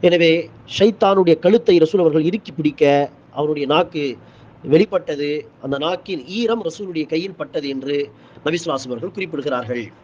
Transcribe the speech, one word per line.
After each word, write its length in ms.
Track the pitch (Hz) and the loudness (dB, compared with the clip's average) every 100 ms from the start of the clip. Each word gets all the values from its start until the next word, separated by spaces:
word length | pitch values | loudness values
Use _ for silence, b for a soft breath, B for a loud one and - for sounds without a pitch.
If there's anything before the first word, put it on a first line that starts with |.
எனவே 480 | 175 170 165 165 165 - - - | 4 4 4 2 -2 -14 -14 2
ஷைத்தானுடைய 600 | 202 202 202 196 175 160 | 2 4 2 4 4 4
கழுத்தை 380 | 180 226 233 175 | 4 4 4 4
ரசூல் 220 | 156 196 | 4 4
அவர்கள் 240 | 165 156 | 2 2
இறுக்கி 280 | 156 208 - | 0 -4 -8
பிடிக்க 580 | 147 151 139 143 143 139 - _ | -2 -2 2 2 2 0 -6 _
அவனுடைய 340 | - 151 151 135 | -6 -4 -2 0
நாக்கு 500 | 151 170 165 143 113 b b b b | 0 0 -4 -6 -8 b b b b
வெளிப்பட்டது. 880 | - 151 214 185 156 147 147 147 147 _ | 2 2 4 0 -4 -6 -4 -6 -8 _
அந்த 160 | 135 139 | -8 -4
நாக்கின் 480 | 156 180 - 175 127 | -4 -4 -6 -10 -8
ஈரம் 380 | 196 226 226 | -4 -2 -2
ரசூலுடைய 440 | 180 156 196 165 147 | -4 -10 -10 -6 -4
கையில் 280 | 160 190 175 | -4 -6 -10
பட்டது 340 | 147 170 139 | -8 -8 -6
என்று 400 | 135 131 143 143 B B B | -8 -4 -4 -6 B B B
நபி 140 | 151 165 | -4 -4
ஸல்லல்லாஹு 120 | 165 | -4
அலைஹி 40 | |
வஸல்லம் 220 | 139 131 120 | -6 -6 -8
அவர்கள் 160 | 175 | -8
குறிப்பிடுகிறார்கள். 800 | 175 156 156 139 123 117 120 104 - | -8 -8 -6 -4 -4 -4 -8 -8 -16